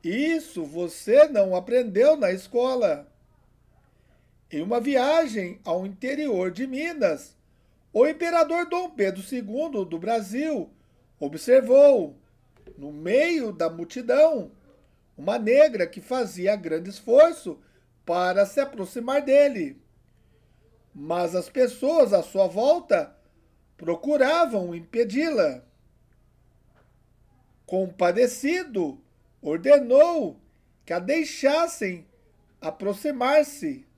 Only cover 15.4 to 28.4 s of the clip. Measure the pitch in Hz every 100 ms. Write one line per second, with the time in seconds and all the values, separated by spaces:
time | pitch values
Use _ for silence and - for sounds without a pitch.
15.4 | 214 262 302 226 170 - - 254 220 165
16.4 | 185 208 170 160 180 196 - 247 330 -
17.4 | - 151 _ _ _ _ - 175 180 185
18.4 | 196 - 277 262 185 247 233 277 277 277
19.4 | 285 226 147 135 _ _ _ _ _ _
20.4 | _ _ _ _ _ - 147 175 175 180
21.4 | 175 269 247 - 269 330 240 196 160 190
22.4 | 190 185 254 339 - 185 143 _ _ _
23.4 | _ _ _ _ 165 165 277 294 262 330
24.4 | 330 220 180 170 170 226 233 233 320 269
25.4 | 160 127 _ _ _ _ _ _ _ _
26.4 | _ _ _ _ _ _ _ _ _ _
27.4 | _ _ - 185 190 180 175 180 247 -